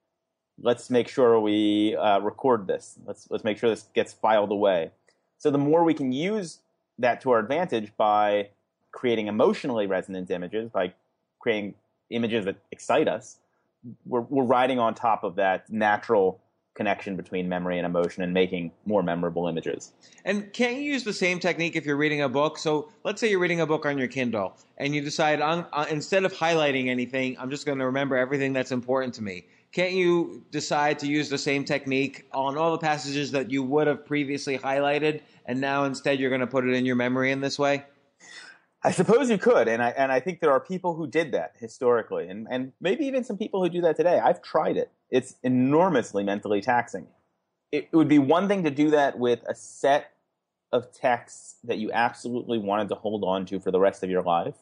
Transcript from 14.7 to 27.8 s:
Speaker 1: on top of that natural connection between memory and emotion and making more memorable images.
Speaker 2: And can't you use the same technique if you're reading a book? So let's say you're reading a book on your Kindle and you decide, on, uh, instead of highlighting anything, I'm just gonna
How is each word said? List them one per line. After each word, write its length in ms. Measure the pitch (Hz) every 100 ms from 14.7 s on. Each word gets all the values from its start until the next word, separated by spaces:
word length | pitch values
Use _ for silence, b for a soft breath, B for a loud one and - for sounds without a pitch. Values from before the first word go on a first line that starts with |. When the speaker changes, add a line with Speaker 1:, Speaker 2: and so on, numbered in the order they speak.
| 127
Speaker 1:
on 160 | 113
top 280 | 107 120 104
of 140 | 104 90
that 340 | 95 92 -
natural 680 | 110 107 104 - 110 92 - _ _ _
connection 420 | - 104 98 104 92
between 320 | 90 92 90
memory 300 | 90 90 87
and 80 | 87
emotion 360 | 87 87 -
and 120 | 90
making 360 | 90 92 92 82 -
more 180 | 101 104
memorable 460 | 90 87 87 85 87
images. 440 | 82 76 - - _ b b
Speaker 2:
And 280 | - 208 202
can't 240 | - 240 254
you 60 |
use 220 | 294 269
the 80 | 214
same 280 | 202 180 180
technique 340 | 180 151 170
if 120 | 156 143
you're 100 | 143
reading 240 | 151 151
a 80 | 139
book? 300 | 139 151 156
So 320 | 160 151 147 B
let's 180 | - 208
say 100 | 226
you're 80 | 190
reading 220 | 180 170
a 60 | 156
book 200 | 151 147
on 100 | 143
your 120 | 123
Kindle 480 | 135 123 107 92 b b -
and 180 | 143
you 60 | 147
decide, 400 | 143 147 156 147
on, 260 | 147 170 170
uh, 140 | 143 151
instead 340 | 151 - 190
of 100 | 185
highlighting 540 | 185 165 170 147 135 127
anything, 480 | 127 123 131 127 127
I'm 100 | 131
just 160 | 139
gonna 220 | 147 135